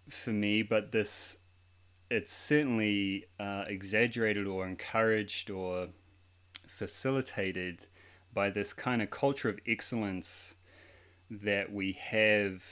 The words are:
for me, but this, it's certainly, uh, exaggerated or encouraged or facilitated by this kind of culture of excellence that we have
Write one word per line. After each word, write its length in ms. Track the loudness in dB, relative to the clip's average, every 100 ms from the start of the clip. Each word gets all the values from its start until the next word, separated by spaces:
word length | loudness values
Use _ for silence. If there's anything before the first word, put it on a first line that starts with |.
| -18
for 220 | -10 -2
me, 320 | 0 2 2
but 280 | 4 2 2
this, 460 | 0 0 -2 -8 -10 -18 -20 -20 -20 -20 _ -2
it's 240 | -2 -2
certainly, 920 | -4 2 4 4 2 2 2 2 -2 -6 -8
uh, 260 | -6 -4 -4
exaggerated 800 | -6 0 4 4 4 0 2 0
or 200 | -2 -4
encouraged 800 | -6 -2 2 4 4 0 -6 -6
or 400 | -4 -2 -2 -4 -10 -20 -20 -20 _ _ -20 -20
facilitated 1200 | -8 -6 -2 0 0 0 -2 -2 -2 -4 -6 -14 -20 -20 -20 -6
by 160 | 0 0
this 240 | 0 -4
kind 280 | -4 0 0
of 80 | 0
culture 400 | 0 0 2 -2
of 100 | -2 -2
excellence 880 | -4 -2 -2 -2 -2 -6 -12 -16 -20 -20 -20 -20 -20 -20 -20 -14
that 420 | -4 0 0 0
we 220 | -2 -2
have 720 | -4 0 4 6 6 4 -2 -10